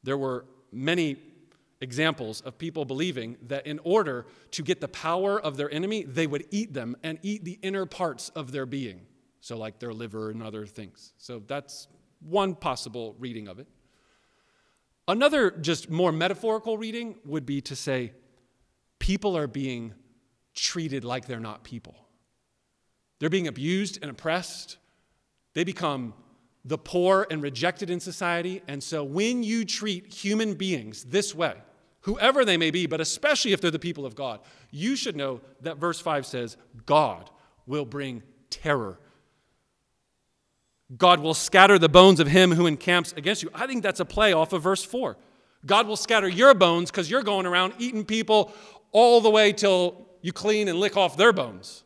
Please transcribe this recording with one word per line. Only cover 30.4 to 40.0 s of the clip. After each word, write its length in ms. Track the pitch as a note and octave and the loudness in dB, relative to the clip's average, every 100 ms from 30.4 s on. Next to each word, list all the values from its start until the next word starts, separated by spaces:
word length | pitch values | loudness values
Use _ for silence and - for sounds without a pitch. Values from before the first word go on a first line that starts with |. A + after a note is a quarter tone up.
| A3 | -2
beings 520 | E3 F#3+ D#3 G#2+ A2 B2 | -2 -4 -4 -6 -16 -4
this 280 | F#3 G3+ | -4 -4
way, 280 | D#3 D#3+ F#2 - _ _ _ | -4 -4 -4 -18 _ _ _
whoever 440 | - - A3+ C4+ A#3 | -8 2 2 4 4
they 120 | E3+ | 2
may 140 | D#3+ | 2
be, 160 | E3+ E3 | 0 -2
but 120 | D#3 | -4
especially 520 | D#3 - D4 C#4+ B3 | -4 -2 0 0 0
if 80 | G3 | 0
they're 80 | F3 | 0
the 100 | D#3 | -2
people 280 | E3+ D3 C3+ | -6 -8 -12
of 80 | A2 | -8
God, 260 | C3+ G#2+ _ - _ | -10 -10 _ -20 _
you 240 | C#3+ G3+ C4+ | -6 -4 -4
should 200 | C4 D3+ | -4 -4
know 260 | C#3 A#2+ - _ | -6 -6 -14 _
that 160 | D3+ C#3+ | -10 -4
verse 220 | E3+ D#3+ | -4 -4
five 260 | F3 D3 B2+ | -4 -4 -4
says, 320 | B2+ A#2 - _ A#2 - | -8 -8 -12 _ -20 4
"God 420 | D3 C#3 F2 F#2 _ _ _ - | 4 4 -2 -14 _ _ _ -8
will 180 | D3 C3+ | -6 -6
bring 380 | C#3 C3+ A#2+ - _ _ | -8 -8 -10 -16 _ _
terror." 500 | - D#3 C#3+ G#2 F2+ _ _ _ _ _ _ _ _ _ _ | -8 -2 -2 -2 -12 _ _ _ _ _ _ _ _ _ _